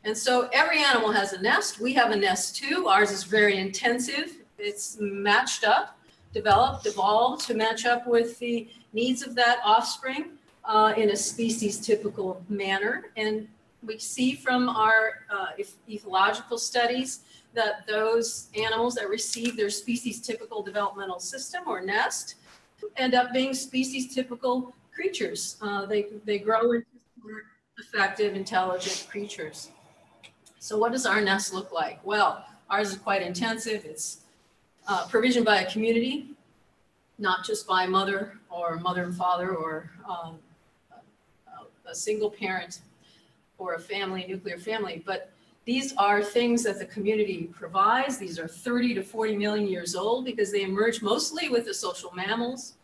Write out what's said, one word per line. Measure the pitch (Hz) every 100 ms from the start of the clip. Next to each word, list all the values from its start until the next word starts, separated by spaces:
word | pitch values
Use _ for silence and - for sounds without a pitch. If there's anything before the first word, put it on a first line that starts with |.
| 214
And | 214
so | 262 247 -
every | 254 330 311
animal | 285 247 214
has | 214 196
a | 190
nest. | 202 330 403 -
We | 240
have | 262 233
a | 214
nest | 196 185 - -
too. | 269 349 359
Ours | 190 202
is | 196
very | 170 214 208 196
intensive. | 190 190 240 240 247 277 339 330 - -
It's | 208 202 - 220
matched | 208 196 202 214 254 - 214
up, | 262 - - _ _ _
developed, | 220 214 202 262 - 214
evolved | 202 196 214 254 302 -
to |
match | 220 220 226 247
up | 240 240
with | 233 233 -
the | 240 233 220 - _
needs | 214 247 254
of | 262 240
that | 240 240
offspring, | 214 220 240 - 262 269 320 - _ _ -
uh, | 214 214 220
in | 214
a | 202
species | - - 226 220 208 -
typical | - 214 208 - 190 185 180
manner. | 202 196 196 214 262 - -
And | 214 214 214 _ _ _ 220
we | 220
see | - - 254 -
from | - 247 247
our, | 220 220 220 220 220 -
uh, | 208 190 -
eth-, | 202 - -
ecological | 208 202 185 196 214 - 233
studies | - 247 240 247 262 - - - _
that | 233 214 208 -
those | 214 220 233 226 - - 214
animals | 220 220 240 240
that | 208
receive | 220 - 233 233 226
their | 208
species | 208 - 240 247 -
typical | - 226 - 220
developmental | 196 196 202 202 190 180
system | - 269 - 359 349
or | 196
nest | 185 214 - - - - - - _ _ 415 -
end | 254 247
up | 247
being | 247 269
species | 254 - 254 262 262 254
typical | 254 254 240 254 254 254 - _
creatures. | - 370 370 - - - -
Uh, | 214 202 196
they, | 214 208 214 214
they | 208
grow | 202 220 233
into | 233 - _ _ -
more | 214 214 - _ _ -
effective, | - 214 196 - 208 190
intelligent | 190 190 185 180 180 - -
creatures. | 202 202 - 156 - - - _ _ _ _ - _ _ _
So | - 214
what | 226
does | 254 226
our | 202
nest | 202 196 -
look | 185 190
like? | 165 151 156 185
Well, | 208 190 - - - _
ours | 196 208
is | 190
quite | - 196
intensive. | 180 180 226 226 226 214 156
It's, | 160 - - _ _ _ _ _ _ -
uh, | 190 -
provisioned | 226 247 240 214
by | 202
a | 180
community, | 220 226 233 254 294 - - _ _ _ _ _ _ _ -
not | 202 185 -
just | 214 -
by | 185 185
mother | 190 196 196 202 - _
or | 175 170 165
mother | 180 180
and | 180 175
father | 180 180 185 180
or, | 160 156 170 175 202
um, | 175 165 160 _ _ _ _ _ - _ _ _ _ _
a, | - - _ -
a | -
single | - 214 208
parent | - 202 185 175 - - _ _ _ _ _ _ _
or | 185 165
a |
family, | - 202 190 185 185
nuclear | 190 190 175
family, | 196 220 196 165 180
but | 190 - _ _ _ -
these | 254 269 -
are | 202 208
things | 208 247 240 233
that | 220 196
the | 190
community | 214 202 214 202 175 165
provides. | - 185 185 202 247 277 240
These | 190 165
are | 165
thirty | - 247 240 240 196
to |
forty | 190 226 220 208
million | 208 208 208
years | 185 170 180
old | 202 247 254
because | 226 196
they | 202
emerge | 196 190 226 226
mostly | 202 240 - 311 311
with | 240 233
the |
social | 190 - - 202
mammals. | 175 190 226 240 254 - -